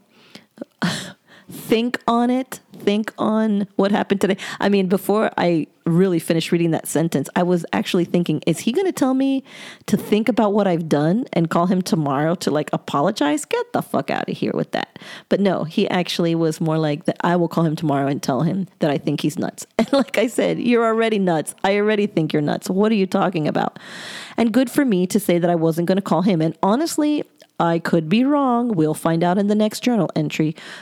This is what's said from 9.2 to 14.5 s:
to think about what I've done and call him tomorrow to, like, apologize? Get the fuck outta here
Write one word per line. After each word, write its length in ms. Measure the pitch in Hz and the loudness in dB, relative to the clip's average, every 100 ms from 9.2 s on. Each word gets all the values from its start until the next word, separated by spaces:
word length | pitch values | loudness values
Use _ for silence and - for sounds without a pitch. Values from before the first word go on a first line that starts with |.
| 269 269 - - - - - | 0 -2 -4 -16 -20 -16 -2
to 100 | 196 | -2
think 320 | - 208 226 | 0 0 2
about 240 | 233 214 | 2 2
what 140 | 208 196 | 2 2
I've 200 | 170 160 | 0 0
done 360 | 151 156 214 269 | 2 2 0 0
and 180 | - 165 | -2 0
call 160 | 175 180 | 2 2
him 160 | 185 | 0
tomorrow 520 | 180 165 143 135 156 175 | 0 0 0 0 0 0
to, 140 | - | 0
like, 200 | 147 147 | 0 -2
apologize? 720 | 160 - 143 170 208 294 302 | -6 -4 0 0 0 0 -2
Get 280 | - 466 480 | -2 -4 -2
the 100 | - | -4
fuck 280 | - 127 - | -4 -4 -4
outta 220 | - - | -4 -6
here 200 | - - | -6 -4